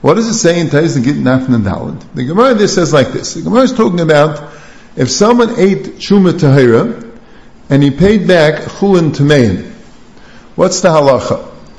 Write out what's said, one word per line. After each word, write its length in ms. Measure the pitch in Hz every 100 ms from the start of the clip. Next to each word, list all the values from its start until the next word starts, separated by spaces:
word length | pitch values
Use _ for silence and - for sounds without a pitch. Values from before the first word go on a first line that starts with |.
What 140 | 127 185
does 120 | 226
it 60 |
say 260 | 214 170 170
in 80 | 156
Teiz 300 | 147 165 139
and 80 | 120
Gittin 180 | 147
Afnan 400 | 127 127 131 120
Dalit? 500 | 98 85 - - -
The 120 | - 127
Gemara 300 | 175 262 226
there 120 | 202
says 240 | 190 160
like 220 | 147 123
this. 220 | - - 165
The 60 |
Gemara 200 | 160 220
is 80 | 262
talking 300 | 254 220 175
about 500 | 165 151 156 151 - - - - - -
if 120 | 131
someone 480 | - 208 240 226 -
ate 380 | 190 190 - -
Truma 380 | - 202 185
Tahira 760 | 151 147 139 123 113 208 - - - - - - - -
and 120 | 139
he 100 | 143
paid 360 | 139 190 214 170
back 360 | 175 151 151
Chulin 480 | - - 202 185 160
Tamein. 600 | - 143 147 117 87 - - - - - - - - - -
What's 240 | 185 185
the 80 | 185
halacha? 600 | 156 139 123 - 110 - - -